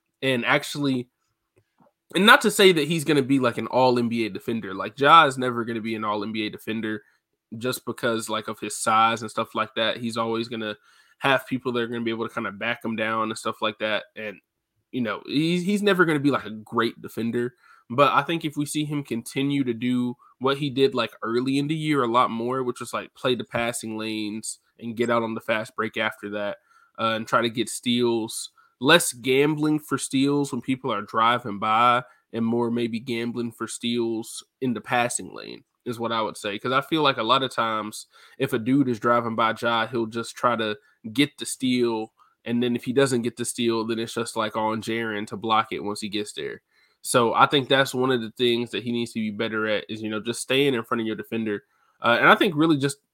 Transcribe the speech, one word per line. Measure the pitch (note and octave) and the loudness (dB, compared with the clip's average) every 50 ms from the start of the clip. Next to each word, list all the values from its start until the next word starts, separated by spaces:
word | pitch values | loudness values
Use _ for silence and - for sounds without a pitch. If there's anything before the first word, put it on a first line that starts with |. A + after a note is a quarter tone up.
| _ _ _ _ | _ _ _ _
and | - C3+ C3 B2 A2 | -2 0 0 0 2
actually, | A#2 C3+ D3 - - - D3 C#3+ C#3 C3 B2 A#2+ - _ _ _ _ _ _ _ _ _ _ _ _ _ _ _ _ _ _ _ _ - | 2 2 2 0 -2 -4 -2 0 0 0 -2 -4 -8 _ _ _ _ _ _ _ _ _ _ _ _ _ _ _ _ _ _ _ _ 0
and | E3 G3 | 4 8
not | A3 B3+ D4 | 8 8 8
to | - G#3+ | 6 4
say | F#3 - G3+ F#3+ | 4 6 8 8
that | F#3 D#3+ D3 D3 | 8 6 2 0
he's | E3+ E3 C#3+ | 0 0 2
gonna | D#3 D#3 C#3+ B2+ | 2 4 4 4
be, | A#2+ C#3 C3+ | 4 2 2
like, | B2+ A#2+ A2+ - | 2 2 0 -2
an | A2+ - | -4 0
all | - B2 C3 B2+ B2 B2 | 2 4 4 6 4 4
N | A#2+ A#2 | 2 0
B | A#2 A#2 A2+ | 0 0 -2
A | G#2 | -2
defender. | F#2+ G#2 - - A#2 A2+ G2+ F#2+ F#2+ | -4 -6 -6 -4 -4 -4 -6 -6 -8
Like, | F#2+ F#2+ G#2+ - - | -6 -8 -8 -4 2
Ja | C3+ C#3+ D#3+ E3 D#3+ | 6 8 8 8 8
is | C#3 B2+ B2+ | 6 4 0
never | B2+ B2+ A#2+ A#2 A2+ | -2 -2 -2 -2 -4
gonna | A#2 A#2 A2+ | -4 -4 -6
be | G#2 A2+ A2 | -6 -6 -6
an | G#2+ A2 | -4 -4
all | G#2+ G#2 G#2+ G2+ | -2 -2 -2 -4
N | G#2+ | -4
B | A2 A2 G#2+ | -4 -4 -4
A | G#2+ | -4
defender | - - - - A2 A2+ A2 A2 G#2+ G#2 - _ _ _ _ _ _ _ _ _ - A#2 | -6 -8 -8 -6 -6 -4 -4 -4 -6 -6 -8 _ _ _ _ _ _ _ _ _ -12 -6
just | A2 B2+ B2 - - | -4 -4 -4 -4 -6
because, | - A#2 - - A#2+ A2+ A2+ A2 G#2+ | -10 -8 -4 -2 -2 -2 -2 -2 -4
like, | A2 G#2+ G#2+ - | -4 -4 -4 -6
of | A2 - | -10 -8
his | - G#2+ - - | -8 -8 -8 -4
size | - A#2 A2 A2 A2+ A2+ A#2 A2 | 0 2 4 6 4 4 2 0
and | A2+ G#2+ | -4 -6
stuff | - - A2+ - - | -4 -4 -4 -4 -2
like | A2+ A2 G#2+ - | -4 -4 -2 -2
that. | A#2 A2+ A2 - A#2+ | 0 0 0 0 -2
He's | B2 A#2 A2 A#2 | -4 -4 -4 -2
always | A2+ A2+ A2+ A2+ A2+ A#2 | -2 -2 -2 -2 -4 -6
gonna | B2 A2 A2 G#2+ G#2 - _ _ _ _ _ _ _ _ | -6 -6 -6 -8 -8 -10 _ _ _ _ _ _ _ _
have | - C#3 C3+ B2+ - - | 2 2 2 2 2 -2
people | C#3 B2 - C3 | -6 -4 -4 -2
that | A#2+ A#2+ | -2 -2
are | A#2 A2+ | -2 -2
gonna | A#2+ A#2 | -2 -4
be | A#2 A2+ | -2 -2
able | A2+ A2 A2+ A2 | -2 -2 -4 -4
to | - | -4
kinda | A#2 A2+ G2+ | -6 -6 -6
back | G2 G2 A2 A#2 A#2+ - - | -6 -6 -4 -4 -4 -4 -4
him | A#2 A2+ | -4 -4
down | A2 A2 A2 A2+ A2+ A2 A2 | -2 -2 -2 0 0 0 -2
and | A2+ - | -4 -4
stuff | - A2 G#2+ - | -6 -6 -4 -2
like | A2 A2 G#2 - | -2 -4 -2 -2
that. | G#2+ G#2+ G#2+ G2+ - - _ | -2 -2 -2 -2 -4 -8 _
And, | G#2 A2 G#2+ G2 - _ _ _ _ _ _ _ _ _ _ | -12 -10 -10 -12 -12 _ _ _ _ _ _ _ _ _ _
you | - B2+ | -6 -4
know, | A#2+ G#2+ G2+ - - | -2 -2 -4 -6 -6
he's, | - - C#3 D#3+ E3 F3 F3+ F3 | -4 -2 0 0 2 0 0 0
he's | F#3 G#3 G3+ | 0 0 2
never | G3+ G3+ G3 F3 F3+ | 2 2 4 4 4
gonna | D#3+ D#3 D3 | 4 4 2
be, | C3+ C#3+ | 2 2
like, | B2+ A2 - | 2 0 -2
a | G#2 | -6
great | A2 A2 G#2+ - A#2 A#2 A2+ A#2+ - - | -10 -12 -12 -4 -2 0 0 0 -2 -6
defender. | - G2+ - - A2+ A#2 A#2 A#2+ A#2+ B2 - _ _ - - _ _ - | -14 -12 -8 -6 -4 -2 -2 -2 -4 -4 -8 _ _ -20 -20 _ _ -4
But | A#2+ B2+ C#3+ C3 A2+ | 2 4 4 6 6
I | D3+ | 4
think | C#3+ - E3+ E3 D#3+ | 2 2 -2 -2 -4
if | D3+ C#3 D3 | -4 -4 -4
we | D3 | -6
see | C#3+ - D3+ D3 | -4 -4 -4 -4
him | D3 D#3 D3 C3+ | -2 -4 -4 -4
continue | - A#2 A2+ A#2 - - C3+ C3+ C#3+ C#3+ C#3 C3+ | -4 -6 -6 -6 -6 -4 -2 -2 0 0 0 0
to | B2 A#2 | 0 -2
do | A2+ A#2+ B2 B2+ B2 B2 B2 A#2+ - _ _ _ _ | -2 -2 0 0 0 0 -2 -4 -8 _ _ _ _
what | B2 C3 C#3 C#3 | 0 0 0 0
he | D3 C#3+ | -2 -2
did, | A#2+ C3 C3+ C3+ B2 | 2 2 2 4 4
like, | B2 A2+ A2 - - | 0 -2 -4 -4 -8
early | - A2+ A2+ A#2+ C3 C3+ C3+ C#3+ | -6 -2 0 0 0 0 0 0
in | C#3+ D3 | 0 0
the | D#3+ | -2
year | D#3 D#3 D3+ D3 C#3 B2 | -2 0 0 2 2 2
a | A#2 | 2
lot | A#2 B2 B2+ - | 4 4 2 2
more, | A2 A2+ A2+ A#2+ B2+ C3 C3 | 0 -4 -4 -4 -4 -2 -2
which | B2 A#2 - | -4 -6 -6
was, | A#2+ - - | -10 -8 -8
like, | A2 F#2 - _ | -8 -8 -10 _
play | - - C3+ B2+ | -4 -2 0 0
the | A2 G#2 | 0 0
passing | - - A#2 A#2 A#2 A#2+ - - A2+ A2 A2 | -2 -2 -2 -2 -2 -4 -4 -6 -8 -6 -6
lanes | A2 A2 G#2+ G#2+ G#2+ G#2 G#2 A2 - - - - _ _ _ - | -6 -4 -4 -4 -4 -4 -4 -6 -8 -10 -12 -14 _ _ _ -12
and | A#2 A#2 A2 | -12 -8 -4
get | G#2+ A#2+ A#2 | -2 0 2
out | A#2 A#2 | 2 0
on | A2+ A2+ A2+ | 0 -2 -4
the | A2+ | -6
fast | - - A#2 A2 A2 - - | -2 -2 -2 -2 -2 -4 -6
break | - A2 A2 - A2 | -4 -4 -4 -2 -2
after | A2 G#2+ - - - G#2 | -2 -2 -4 -6 -8 -8
that, | G2+ G#2 G#2 G2+ G2 - _ _ _ _ _ _ _ - | -6 -4 -4 -6 -6 -8 _ _ _ _ _ _ _ -4
uh, | A2+ A2+ - | -2 -2 -2
and | A2 A2+ - | -2 -2 0
try | - A#2+ | 0 2
to | A2+ A#2+ | 2 0
get | A2 A2+ A2 - | 0 -2 -4 -4
steals, | - - - B2 A#2+ A#2+ A#2+ A#2+ A#2 A2+ G#2+ A2+ - - - - _ _ _ _ _ _ | -6 -4 -2 0 2 2 2 2 2 0 -2 -4 -6 -10 -12 -12 _ _ _ _ _ _
less | B2 C3+ E3 F3 - - - | 4 6 6 6 4 2 -4
gambling | B2 A2 C3 C3 C3+ C#3+ D3+ D#3 D3 D3+ D3+ D3+ D3+ | -4 -2 2 2 4 4 2 2 0 0 0 0 -2
for | - - C#3+ C3 | -2 -4 -4 -4
steals | - - - C3+ C3+ C#3+ C#3+ D3 C#3+ C#3 | -4 -2 0 0 2 2 2 0 0 -2
when | - A#2+ | -4 -6
people | - - C3 B2+ - C3+ | -4 -4 -4 -4 -2 -4
are | A2 G2+ | -4 -4
driving | G#2 - - A2+ A2+ A#2 A#2+ A#2+ - A#2 G2+ G2+ | -4 -4 0 2 4 4 2 2 -2 -6 -6 -4
by | G#2+ A2 A2 A2+ A#2+ B2 A#2+ A#2+ B2 - _ _ _ _ | -2 0 2 4 6 6 4 4 0 -4 _ _ _ _
and | - A2+ A2+ | -4 -2 0
more | A2+ A#2 A#2+ A#2+ A#2 | 0 2 0 0 0
maybe | A#2 A#2+ A#2+ A#2 A2+ A2+ | 0 -2 -2 -2 -4 -6
gambling | A#2+ C3+ A#2 A#2 A#2 A#2+ A#2 A#2+ A#2 A#2+ | -6 -6 -6 -4 -4 -4 -4 -6 -6 -6
for | A#2 - A#2 A2 | -8 -8 -10 -10
steals | - - - A#2+ A#2 A#2+ A#2 A2+ A2+ A2 A#2 - - - - _ _ _ | -8 -6 -4 -2 -2 0 0 -2 -2 -4 -6 -8 -12 -16 -16 _ _ _
in | C3 C3 A#2 | -4 -2 -2
the | G#2 | -4
passing | - - C3+ A#2+ A#2+ A#2+ - - F#2+ - - | -4 -2 0 0 0 0 -2 -6 -8 -10 -12
lane | G#1 G#1 A1 - - - _ _ _ _ | -14 -14 -14 -14 -16 -18 _ _ _ _
is | B2 A#2+ A2+ | -10 -6 -6
what | A#2 A2+ | -4 -2
I | A2+ A2+ | -2 -2
would | A2 F#2+ - - | -2 -2 -4 -6
say. | - G#2+ G2+ A2 | -6 -6 -6 -4
'Cause | - B2+ | -4 -2
I | B2+ C3+ | -2 -2
feel | C#3 - E3 D#3+ | 0 0 0 2
like | D3+ C#3 C3 B2 | 2 2 2 0
a | A2+ | 2
lot | A2+ B2+ C3+ C3 | 2 2 2 2
of | B2 | 0
times | - - A#2 A2+ A2 G#2+ G#2 G#2+ G#2+ - - - _ - - - - - | -2 -2 -2 0 -2 -4 -4 -6 -10 -12 -16 -18 _ -20 -20 -20 -6 -4
if | C3 C3 - | -2 -2 0
a | A#2+ | -2
dude | A2 A#2+ C3 C#3+ C#3 B2+ | 0 2 4 4 4 2
is | A#2+ G2+ | 0 0
driving | - A#2+ A#2+ A#2+ A#2 A#2 A2+ | 4 4 4 4 4 0 0
by | A2 A#2 A2 A2 - | 2 2 2 0 0
Ja, | A#2+ A#2 A#2 A2+ A2+ A2+ | 0 0 0 0 0 -2
he'll | B2 A#2 A2+ | -2 -2 -4
just | A2 A2 A#2 A2+ - - | -2 -4 -6 -8 -8 -6
try | - - B2 A#2 | -2 0 0 2
to | A2 A2+ G#2+ G#2+ - _ _ _ _ - A2+ | 2 0 -2 -4 -6 _ _ _ _ -16 -4
get | G#2+ B2+ C#3+ C#3+ - - | 0 0 0 0 -2 -6
the | A#2 | -10
steal. | - - - C3 B2+ B2 B2 A#2+ A#2 A2+ A2 A2 A2 _ _ _ _ _ _ _ | -10 -6 -4 0 0 2 2 2 0 0 -2 -4 -8 _ _ _ _ _ _ _
And | A2+ A#2+ A#2+ B2 | -4 -2 0 0
then | B2 A#2+ | 0 -2
if | A2+ - | -2 -4
he | C3 A#2+ | 0 2
doesn't | C3+ C#3 C3 C3 A#2+ | 2 2 4 2 0
get | A2+ A#2+ - | -2 -2 -4
the | - A#2+ | -4 -6
steal, | - - - A#2+ A#2 A2+ A2+ A2 | -6 -4 -2 0 0 0 0 -2
then | A2 A2+ A2 | -2 -4 -4
it's | A#2 A#2 - | -6 -6 -4
just, | A2+ A2+ - - | -6 -6 -4 -4
like, | A2+ A2 G#2+ - | -4 -4 -2 -2
on | A2+ A2 A2 A2 A2 | -2 -2 -2 -2 -2
Jaren | G#2 A2+ A2+ A#2 A#2 A2+ G#2+ G#2 G#2+ - | -4 -4 -4 -4 -4 -4 -4 -6 -6 -8
to | A#2+ G2+ | -10 -8
block | G2 A2+ A2 A2 A2+ - | -2 0 0 0 0 0
it | F#2 - D#2 | -4 -6 -6
once | G2+ G#2 G#2 | -6 -6 -6
he | G#2+ G#2 | -6 -6
gets | F#2+ G#2 G#3 G3+ - | -6 -6 -6 -6 -8
there. | - - - - - _ _ _ _ _ _ _ _ | -10 -10 -10 -10 -12 _ _ _ _ _ _ _ _
So | - - - B2+ A#2+ A2+ - | -6 2 4 4 4 4 6
I | G#2 C3 C3+ | 6 4 6
think | - C#3+ C3 - | 4 2 2 4
that's | C#3+ C3+ C3+ C3 - | 4 2 2 2 0
one | B2+ B2+ C3 | 0 0 2
of | C3 A#2+ | 0 0
the | A2+ A2 | -2 -6
things | - - B2 A#2+ A#2+ A#2 A#2+ A#2 | -4 0 0 2 2 0 -2 -4
that | - F#2+ A#2+ | -6 -6 -6
he | A#2+ A#2+ | -4 -4
needs | A#2+ A#2 A2+ | -4 -4 -4
to | - A2+ | -4 -4
be | A2 G#2+ | -4 -4
better | G#2 G2+ A2+ A2 A2 A2 A2 A2 | -4 -4 -4 -4 -2 -2 -2 -2
at | G#2+ G2+ - - | -2 -2 -4 -6
is, | A2 G#2+ | -8 -8
you | A2 G#2+ | -6 -6
know, | A2 G#2+ | -6 -4
just | G#2 A#2+ A2 - | -4 -6 -6 -6
staying | - - C3 C3+ C#3+ C#3 C3 | -4 0 2 2 2 2 2
in | A#2 A2+ | 0 -2
front | - B2 A#2 | -2 -4 -4
of | A2 A2 | -2 -4
your | G#2+ G2+ | -4 -6
defender. | A2 - A2+ A2+ A2+ G#2+ G#2 G2+ - _ _ _ _ _ _ _ | -6 -6 -6 -4 -2 -4 -4 -6 -8 _ _ _ _ _ _ _
Uh, | - A#2 A#2+ A2 | 2 2 4 6
and | B2+ D#3+ | 8 8
I | G#3 | 8
think | G#3 - G#3 D#3 | 8 6 2 4
really | D3 D#3 E3 D#3+ C#3 | 2 4 4 4 2
just, | C3 C#3 - - _ _ | 2 -2 -4 -6 _ _